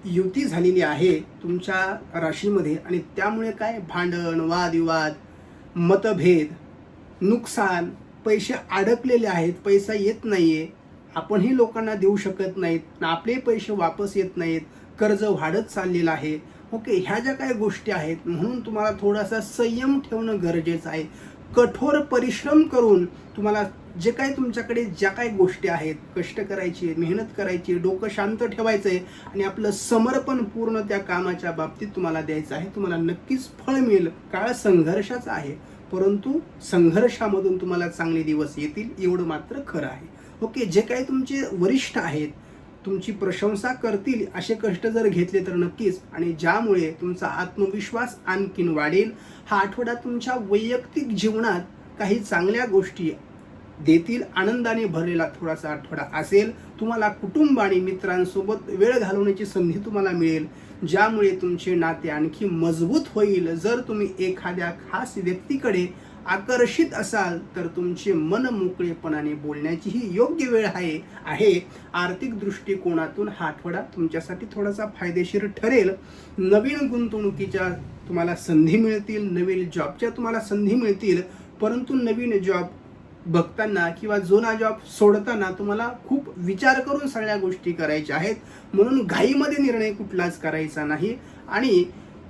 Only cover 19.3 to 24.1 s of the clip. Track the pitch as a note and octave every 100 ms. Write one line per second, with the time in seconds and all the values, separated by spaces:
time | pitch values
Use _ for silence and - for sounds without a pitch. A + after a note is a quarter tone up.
19.3 | A3 G#3 - A#3 A#3 C4 C#4 - A3+ A3+
20.3 | G3+ E3+ E3 E3 E3 D#3+ D#3+ D3+ - -
21.3 | - - B3 A#3+ - C#4+ D4 D4 B3 B3
22.3 | G3+ C#4+ D#4 D#4+ B3+ A3+ F#3 F3+ - -
23.3 | - G#3 G#3 G3+ - - F3 G3